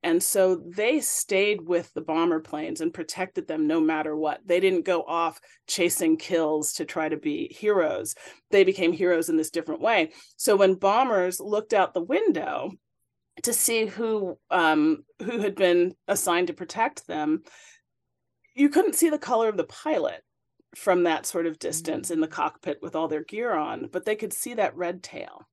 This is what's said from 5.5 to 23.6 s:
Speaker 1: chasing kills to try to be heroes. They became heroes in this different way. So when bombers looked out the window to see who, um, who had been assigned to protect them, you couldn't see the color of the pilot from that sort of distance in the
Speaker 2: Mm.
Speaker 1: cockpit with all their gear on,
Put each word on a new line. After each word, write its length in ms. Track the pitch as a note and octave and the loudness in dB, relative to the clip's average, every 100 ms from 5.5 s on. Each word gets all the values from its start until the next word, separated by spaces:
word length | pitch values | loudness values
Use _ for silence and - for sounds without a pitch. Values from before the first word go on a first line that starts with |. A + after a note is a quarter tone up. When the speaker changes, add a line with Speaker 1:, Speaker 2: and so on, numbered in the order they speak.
| _ _ | _ _
Speaker 1:
chasing 520 | - F3 - E3+ D#3+ | 0 0 2 2 0
kills 560 | - F3 D#3 D#3 D3+ | 2 0 2 0 -2
to 100 | - | -6
try 240 | D3+ - D#3 | -6 -4 -4
to 80 | D3+ | -2
be 320 | D3+ D3 - - | -4 -4 -6 -4
heroes. 560 | G#3 G3+ D#3 - - - - - _ | 0 2 2 0 -6 -10 -14 -20 _
They 140 | G3+ | 4
became 280 | F#3+ F#3+ E3+ | 4 4 0
heroes 380 | E3+ F3+ F3 E3 | 2 2 2 2
in 80 | D#3+ | 0
this 120 | D#3 | 0
different 300 | E3 D#3+ D#3+ | -4 -6 -4
way. 320 | G#3+ A3 D#3 - - _ | 0 2 0 -4 -20 _
So 200 | - G3+ | 2 4
when 180 | G3 | 6
bombers 680 | F#3+ G3 G#3+ C4 G#3 F3+ F3+ | 4 2 2 2 2 0 -4
looked 320 | G3+ G#3 G#3+ | -4 -4 0
out 220 | G#3+ F#3 | 2 2
the 80 | - | 0
window 720 | E3+ D#4+ A4 F3+ - - C3+ - _ _ _ _ _ - | -2 0 2 0 -2 -6 -6 -10 _ _ _ _ _ -6
to 80 | - | -4
see 320 | A3+ - F#3 G3 | 0 0 0 -2
who, 520 | F#3+ A3+ A3 F#3+ - _ | -2 -2 -2 -2 -8 _
um, 540 | E3+ E3 D#3 D3+ D#3 - _ | 2 4 4 4 2 -4 _
who 160 | F3+ A#3 | -8 -4
had 160 | G3+ | -4
been 400 | G3 F#3 F3 F3 F3+ - | 2 4 4 2 -2 -4
assigned 420 | G3 - F3 F3+ | -2 0 0 0
to 60 | |
protect 520 | E3 E3+ - A3+ - - | -4 -10 -4 -4 -4 -10
them, 360 | E3 D3+ D#3 - - - - _ _ _ _ _ _ _ | -4 -2 -2 -4 -20 -20 -20 _ _ _ _ _ _ _
you 140 | B3 C#4+ | 2 4
couldn't 280 | C#4+ F#4+ - | 4 2 4
see 120 | E4 | 2
the 100 | D4+ | 2
color 300 | - A#3 A3+ | 0 2 2
of 80 | G#3 | 0
the 80 | |
pilot 580 | D3+ - D#4 C4+ D3+ E2 _ _ _ _ _ - | -4 -4 -2 0 -2 -6 _ _ _ _ _ -8
from 280 | - F3+ | 0 2
that 200 | E3+ D#3 | 4 0
sort 220 | - F#3 E3 | -4 -4 -4
of 120 | D#3 | -6
distance 520 | E3+ D#3 E3 D#3+ - | -6 -6 -6 -6 -4
in 100 | E3 | -4
the 80 | D#3 | -4
Speaker 2:
Mm. 40 | |
Speaker 1:
cockpit 460 | D#3 D#3 - - C#3+ | -2 -6 -6 -8 -8
with 120 | F3+ | -6
all 140 | D#3 D#3+ | -4 -4
their 160 | D3+ | -4
gear 300 | - G#3 A#3+ | -6 -6 -2
on, 340 | F3+ | -2